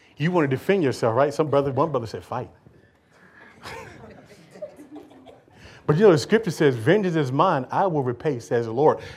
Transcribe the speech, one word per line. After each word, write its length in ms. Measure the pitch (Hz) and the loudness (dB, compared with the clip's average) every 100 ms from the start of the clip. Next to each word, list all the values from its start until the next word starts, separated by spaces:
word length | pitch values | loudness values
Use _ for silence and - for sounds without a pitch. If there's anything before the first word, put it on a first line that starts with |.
| _ - | _ -6
You 140 | 160 | -2
wanna 160 | 175 139 | 0 0
defend 380 | 131 - 196 | -2 0 0
yourself, 320 | 139 - 117 117 | 0 0 0 2
right? 180 | 147 | 0
Some 140 | 143 156 | 0 0
brother, 240 | 143 139 | 0 0
one 180 | 127 156 | -2 -2
brother 160 | 131 113 | -4 -6
said, 180 | 101 | -12
"Fight." 260 | - 120 - - _ _ _ _ _ _ _ - - - | -10 -10 -10 -16 _ _ _ _ _ _ _ -20 -20 -20
<laughs> 80 | - - - - - - - - - - - - - - - - - - _ - - - - | -18 -18 -18 -20 -20 -20 -20 -20 -20 -20 -18 -18 -20 -20 -20 -20 -20 -20 _ -20 -20 -6 -2
But 100 | 151 | 4
you 60 | |
know, 80 | 214 | 6
the 60 | 147 | 6
scripture 340 | - 226 202 | 4 0 0
says, 240 | - 147 120 | 0 2 2
"Vengeance 400 | 117 208 185 165 | 2 2 2 -2
is 160 | 131 | -2
mine, 340 | 139 185 147 - | 0 2 0 -2
I 160 | 147 190 | -2 -2
will 160 | 151 | -2
repay," 340 | 123 117 156 123 | -4 -4 -6 -6
says 280 | - 117 113 | -2 -2 -2
the 60 | |
Lord. 280 | 117 151 110 - | 2 2 2 -6